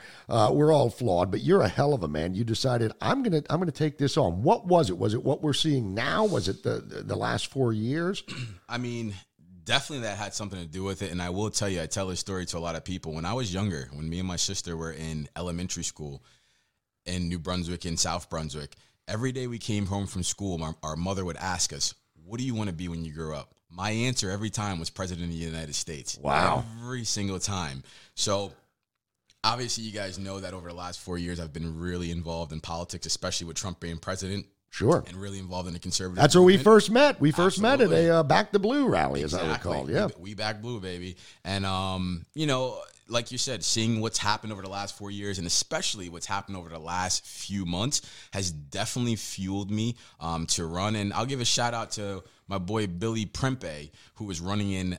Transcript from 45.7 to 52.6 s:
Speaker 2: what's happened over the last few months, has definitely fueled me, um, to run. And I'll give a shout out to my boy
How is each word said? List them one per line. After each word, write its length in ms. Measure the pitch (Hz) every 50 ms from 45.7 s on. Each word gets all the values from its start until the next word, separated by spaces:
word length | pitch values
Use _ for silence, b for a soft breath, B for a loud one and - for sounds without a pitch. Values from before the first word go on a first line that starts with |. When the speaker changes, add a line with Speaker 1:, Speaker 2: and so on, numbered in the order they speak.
| 160 156 185 - - 104 90
Speaker 2:
what's 180 | 87 82 85 -
happened 300 | - 98 98 - - 98
over 140 | 90 85 80
the 100 | 82 80
last 460 | 78 85 87 90 92 90 - - -
few 400 | - - - - - 101 98 92
months, 360 | 85 85 90 110 135 - - B B B B B B
has 180 | B 98 98 90
definitely 640 | 78 73 71 71 - 95 113 - - 127 120 120 113
fueled 520 | 101 - - - - 92 92 98 101 101 98
me, 260 | 107 107 113 120 123 b b b b b
um, 240 | 80 82 82 82 82
to 180 | - - - 85
run. 300 | 80 85 90 98 107 110
And 160 | 104 101 101
I'll 140 | - 107 117
give 160 | 131 139 127
a 40 | 117
shout 280 | - - - 120 120 117
out 180 | 117 110 - -
to 300 | 107 101 98 98 90 - b b b b
my 100 | b 98
boy 280 | 95